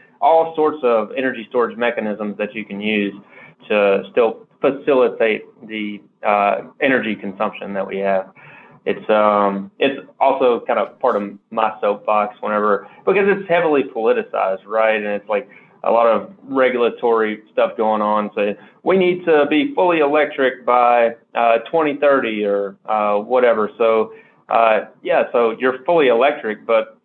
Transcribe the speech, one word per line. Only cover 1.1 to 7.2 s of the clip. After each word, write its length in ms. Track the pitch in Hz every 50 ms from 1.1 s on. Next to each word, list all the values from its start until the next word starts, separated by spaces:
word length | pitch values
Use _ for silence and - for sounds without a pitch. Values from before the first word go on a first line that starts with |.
| -
energy 300 | 135 131 131 120 113 110 -
storage 280 | - 123 117 107 104
mechanisms 600 | 110 120 120 117 113 110 107 104 104 107 104 98
that 180 | 101 104 104 -
you 80 | 110 104
can 140 | - 104 98
use 340 | 104 110 107 104 101 101 95 101 - _ - - - - - _ -
to 340 | - 110 104 101 101 98 98 98 -
still 360 | - 127 117 110 110 - - _ _ -
facilitate 800 | - 143 139 139 - 151 139 127 123 110 - - 117 110 107 107 - - - - 117
the, 340 | 107 110 107 104 104 101 101 _ _ _ - -
uh, 360 | 107 104 104 101 101 98 - 87 82 - -
energy 340 | 151 135 131 120 110 113 104
consumption 580 | 98